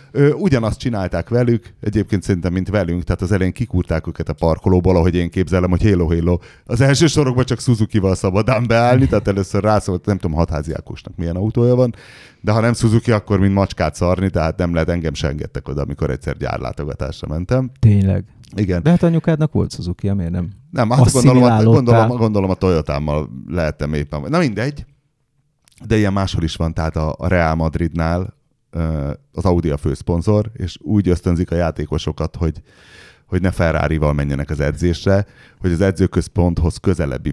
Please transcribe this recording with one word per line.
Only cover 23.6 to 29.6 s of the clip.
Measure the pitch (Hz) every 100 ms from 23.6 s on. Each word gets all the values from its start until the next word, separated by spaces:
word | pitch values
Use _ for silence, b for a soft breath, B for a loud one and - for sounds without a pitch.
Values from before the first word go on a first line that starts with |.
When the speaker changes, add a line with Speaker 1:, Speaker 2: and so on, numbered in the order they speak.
| 80 - 73
Speaker 1:
éppen. | 76 71 76 71
Na | 165
mindegy, | 156 101 127 147 - _ _ _ _ _ _ _ _ _ 101
de | 110
ilyen | 101
máshol | 98 95 -
is | 80 -
van, | 82
tehát | 82 80 80
a, | 78 -
a | 87
Real | 87 82
Madridnál, | 80 80 73 85 78 82 87 92 - _ _ _
ö, | - 80 78 69 - _
az | -
Audi | 90 87